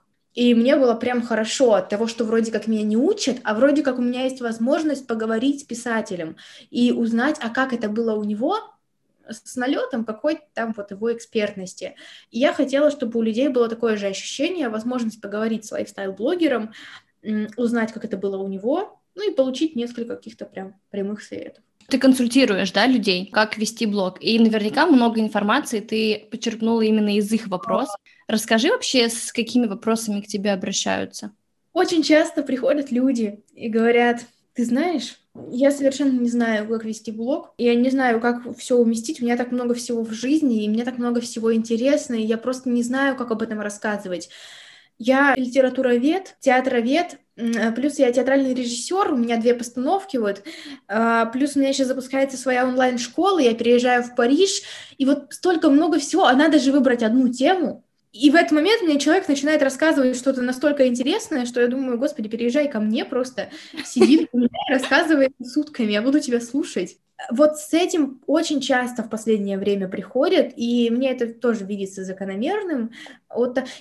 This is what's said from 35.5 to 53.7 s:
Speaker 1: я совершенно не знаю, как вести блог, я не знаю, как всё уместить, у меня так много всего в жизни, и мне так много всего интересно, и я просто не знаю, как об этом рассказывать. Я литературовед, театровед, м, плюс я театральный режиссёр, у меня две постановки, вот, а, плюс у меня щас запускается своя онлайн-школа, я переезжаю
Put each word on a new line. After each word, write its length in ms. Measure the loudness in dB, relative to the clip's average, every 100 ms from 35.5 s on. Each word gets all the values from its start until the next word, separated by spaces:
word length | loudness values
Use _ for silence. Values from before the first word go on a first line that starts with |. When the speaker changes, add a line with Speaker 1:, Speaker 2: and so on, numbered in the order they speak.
Speaker 1:
я 200 | 2 2
совершенно 480 | 4 0 0 0 0
не 100 | 0
знаю, 380 | 0 0 0 -2
как 160 | -4 -6
вести 260 | -10 -10
блог, 420 | -8 -4 -4 -6 -2
я 180 | 2 4
не 140 | 4
знаю, 300 | 2 2 2
как 360 | 0 -2 -6 -10
всё 200 | 0 2
уместить, 440 | 4 0 -4 -4
у 40 | -2
меня 120 | -2
так 140 | -2
много 220 | -2 -2
всего 300 | -4 -4 -4
в 80 | -6
жизни, 500 | -4 0 2 2 0 0
и 40 |
мне 160 | -2 -2
так 120 | -4
много 220 | -2 -2
всего 320 | -4 -4 0
интересно, 640 | 0 0 0 2 2 0 -4
и 60 |
я 140 | -2 -2
просто 320 | -4 -6 -2
не 140 | -2
знаю, 320 | 0 0 0 -2
как 140 | -4
об 100 | -4
этом 180 | -4 -6
рассказывать. 680 | -8 -6 -4 -4 -6 -8 -10 -18 -20 -20 -20 -20 _ -6
Я 360 | 0 4 4 2
литературовед, 1000 | 0 2 2 2 2 2 2 0 -4 -4
театровед, 800 | 2 2 2 0 2 0 -2 -8 _ -8
м, 360 | -4 0 0 0
плюс 240 | -2 2
я 120 | 2
театральный 400 | 2 2 2 2 -2
режиссёр, 580 | -4 -6 -4 -2 0
у 40 | 0
меня 200 | 0 0
две 180 | 2 0
постановки, 640 | -2 -6 -2 -2 -2 -4
вот, 260 | -2 -4 -10 -16 -16 -18 -6
а, 360 | 0 2 2 0
плюс 280 | 0 -2 2
у 40 |
меня 120 | 0
щас 140 | 2 0
запускается 500 | -2 -4 -2 -2 -2
своя 280 | -2 0 0
онлайн-школа, 720 | 2 2 0 -4 0 2 4
я 160 | 4 2
переезжаю 480 | 4